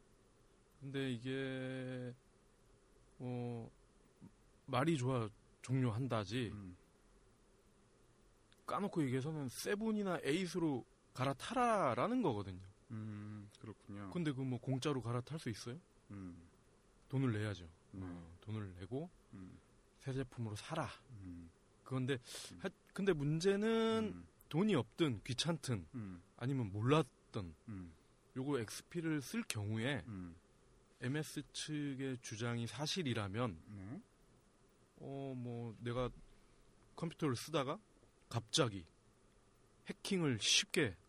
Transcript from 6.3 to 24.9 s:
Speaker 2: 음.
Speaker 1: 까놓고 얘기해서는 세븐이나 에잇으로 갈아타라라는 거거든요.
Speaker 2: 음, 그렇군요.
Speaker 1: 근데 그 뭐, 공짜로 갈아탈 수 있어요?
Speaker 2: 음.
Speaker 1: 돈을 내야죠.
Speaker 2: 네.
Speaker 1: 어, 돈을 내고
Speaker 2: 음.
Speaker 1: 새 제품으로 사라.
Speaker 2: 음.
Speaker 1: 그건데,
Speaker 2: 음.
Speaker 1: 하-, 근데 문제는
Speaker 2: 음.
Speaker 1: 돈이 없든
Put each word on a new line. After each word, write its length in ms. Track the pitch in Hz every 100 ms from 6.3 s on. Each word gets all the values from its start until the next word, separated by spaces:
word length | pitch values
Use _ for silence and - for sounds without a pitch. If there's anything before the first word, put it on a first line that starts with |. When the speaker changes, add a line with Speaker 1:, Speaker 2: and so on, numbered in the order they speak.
| 123 107
Speaker 2:
음. 220 | 104 95 87 - - - - - _ - - - - - _ - - - - - - -
Speaker 1:
까놓고 360 | - 196 175
얘기해서는 460 | 139 131 143 156 135
세븐이나 680 | - - 208 220 214 196 165
에잇으로 600 | 135 165 180 180 160 127 - - _
갈아타라라는 1080 | - 135 135 - 247 240 214 147 113 175 254
거거든요. 400 | 185 101 98 92 95 - -
Speaker 2:
음, 580 | 113 110 104 104 107 104 -
그렇군요. 500 | 110 98 - 101 98
Speaker 1:
근데 200 | 180 156
그 100 | 131
뭐, 180 | 135 123
공짜로 420 | - 131 151 135
갈아탈 380 | 117 120 123 160
수 100 | 127
있어요? 300 | 104 120 151 - - -
Speaker 2:
음. 360 | 101 92 85 85 - - - - - -
Speaker 1:
돈을 220 | 131 131
내야죠. 360 | 107 107 90 85 - -
Speaker 2:
네. 100 | 95
Speaker 1:
어, 340 | 90 87 82 87
돈을 320 | 107 107 101 87
내고 340 | 92 127 175 - -
Speaker 2:
음. 240 | 98 90 85 - - _ -
Speaker 1:
새 140 | 135
제품으로 420 | 131 131 - 110 104
사라. 340 | - 160 127 - -
Speaker 2:
음. 380 | 110 92 85 85 - _ _
Speaker 1:
그건데, 340 | - 131 127 127 - - -
Speaker 2:
음. 80 | -
Speaker 1:
하-, 80 | 190 - _
근데 200 | - 196
문제는 1000 | 156 143 160 190 196 220 226 226 220 214
Speaker 2:
음. 140 | 90 85 - -
Speaker 1:
돈이 260 | 147 214 160
없든 460 | 107